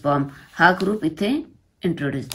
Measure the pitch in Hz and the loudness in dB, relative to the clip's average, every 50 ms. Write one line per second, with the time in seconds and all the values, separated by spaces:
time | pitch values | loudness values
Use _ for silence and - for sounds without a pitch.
0 | - 143 143 143 139 139 - - - - - - 165 175 185 185 190 190 208 214 | -2 0 0 0 0 -4 -6 -18 -20 -18 0 4 4 4 6 4 0 -2 -2 0
1 | - 160 156 - 202 208 269 320 320 - - - _ _ _ _ - 180 160 - | -2 -4 -2 -2 -2 -2 -2 -2 -4 -10 -18 -20 _ _ _ _ -2 -2 -2 0
2 | 147 139 135 135 120 - | -2 -4 -4 -4 -6 -6